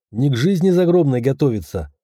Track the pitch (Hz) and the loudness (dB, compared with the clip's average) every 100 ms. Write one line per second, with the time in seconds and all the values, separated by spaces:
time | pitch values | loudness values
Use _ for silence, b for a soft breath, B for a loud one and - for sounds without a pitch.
0 | _ 107 143 120 165 190 190 175 175 175 | _ -4 -2 0 0 0 2 2 2 2
1 | 147 123 131 135 143 107 87 92 76 - | 2 0 -2 0 0 -2 -6 -10 -10 -16